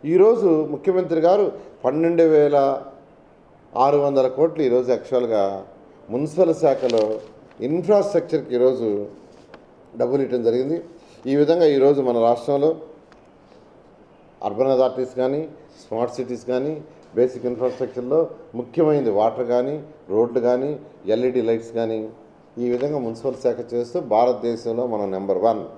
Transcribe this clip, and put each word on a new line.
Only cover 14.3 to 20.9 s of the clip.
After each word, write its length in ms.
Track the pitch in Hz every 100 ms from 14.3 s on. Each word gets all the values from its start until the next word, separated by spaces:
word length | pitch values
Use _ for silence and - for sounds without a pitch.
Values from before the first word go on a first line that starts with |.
| _
అర్బన్ 240 | 101 101 135
అథారిటీస్ 480 | 131 127 - 127
కానీ, 340 | 127 131 143 156 - - - -
స్మార్ట్ 260 | 110 120
సిటీస్ 340 | - 120 120 120
కానీ, 360 | 127 143 151 - - -
బేసిక్ 300 | - 127 120
ఇన్ఫ్రాస్ట్రక్చర్లో 840 | 123 117 127 127 123 127 123 156 160 - -
ముఖ్యమైనది 540 | 117 120 165 156 147 120
వాటర్ 380 | 101 113 127 120
కానీ, 360 | 123 131 151 147 - -
రోడ్లు 300 | 101 120 123
కానీ, 400 | 120 123 139 147 -